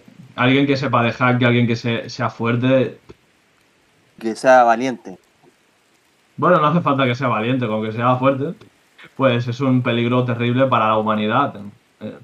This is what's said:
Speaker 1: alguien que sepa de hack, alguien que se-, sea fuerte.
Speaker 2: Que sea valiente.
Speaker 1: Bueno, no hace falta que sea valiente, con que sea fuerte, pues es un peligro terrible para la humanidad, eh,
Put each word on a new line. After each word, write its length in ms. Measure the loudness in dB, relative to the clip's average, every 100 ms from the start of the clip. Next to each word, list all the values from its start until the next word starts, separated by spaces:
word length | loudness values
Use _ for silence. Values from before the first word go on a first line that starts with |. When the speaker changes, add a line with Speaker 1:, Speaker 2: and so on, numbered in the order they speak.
| -20 -20 -12 -2
Speaker 1:
alguien 300 | 2 2 2
que 100 | -2
sepa 280 | 0 0
de 80 | 0
hack, 320 | 0 0 2
alguien 240 | 2 2 2
que 80 | -2
se-, 340 | -4 -6 -6
sea 220 | -6 -6
fuerte. 680 | -4 -2 0 2 2 0 -6 -20 -20 _ _ _ _ _ _ _ _ _ -10
Speaker 2:
Que 160 | -8 0
sea 280 | 4 6
valiente. 560 | 6 2 -2 -6 -12 -20 _ _ _ _ _ _ _ _ _ _ _ -2
Speaker 1:
Bueno, 220 | 2 2
no 60 | 2
hace 160 | 0
falta 240 | 0 0 0
que 80 |
sea 140 | 0 -2
valiente, 400 | -2 -2 -2 -2
con 160 | -4
que 80 | -4
sea 240 | -2 0 2
fuerte, 400 | 0 0 -4 -10 -18 _ _ _ -14 -2
pues 320 | 0 0 -2
es 120 | -2
un 200 | 0 0
peligro 420 | 0 0 0 0 0
terrible 400 | -2 0 0 2
para 200 | 2 2
la 100 | 0
humanidad, 560 | 0 0 0 0 -2 -6 -16 -20 _ _
eh, 140 | -16 -12